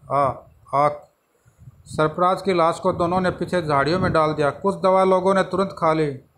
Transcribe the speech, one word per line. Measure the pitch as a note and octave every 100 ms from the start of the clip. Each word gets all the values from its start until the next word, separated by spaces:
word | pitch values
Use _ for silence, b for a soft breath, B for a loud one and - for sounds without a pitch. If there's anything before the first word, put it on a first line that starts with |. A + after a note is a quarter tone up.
| -
"आ, | C3+ C3+ - - _ -
आक।" | C3+ D3 D3 - _ _ _ _ _ - -
सरफराज | - - D#3 D#3 F3+ F#3
की | G3
लाश | F3+ E3 E3
को | F#3+
दोनों | E3+ F3 F#3
ने | F3+
पीछे | - F3+ F3+
झाड़ियों | D3+ C#3+ C#3 F3+
में | F#3
डाल | E3 D#3
दिया। | D3+ C#3+
कुछ | C#3 G3 E3+
दवा | F#3 F#3+
लोगों | F#3+ F#3 F#3
ने | F#3+
तुरंत | F3+ F#3 G3 -
खा | E3
ली, | D#3+ D3+ B2+ -